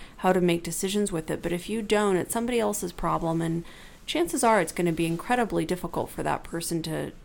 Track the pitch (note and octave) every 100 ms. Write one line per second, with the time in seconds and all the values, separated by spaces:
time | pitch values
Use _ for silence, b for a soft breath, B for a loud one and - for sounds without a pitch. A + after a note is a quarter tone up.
0 | B B F#3 F#3 F3 E3+ E3+ E3 F#3+ G3+
1 | G#3 F3 D#3+ D#3 E3+ F3 - A3 G#3 G#3
2 | G#3 F#3 - A#3 A#3 A#3+ G#3+ G#3 F3+ -
3 | E3+ D#3+ E3+ E3 E3 E3 B B B B
4 | - D#4 E4+ D4 A#3 A3 E3+ - F3 E3
5 | E3 E3+ - B3 A#3 E3+ D#3+ F3 E3+ D#3+
6 | B2+ - D3 D3 - E3+ E3 E3+ D#3+ D#3
7 | D3 -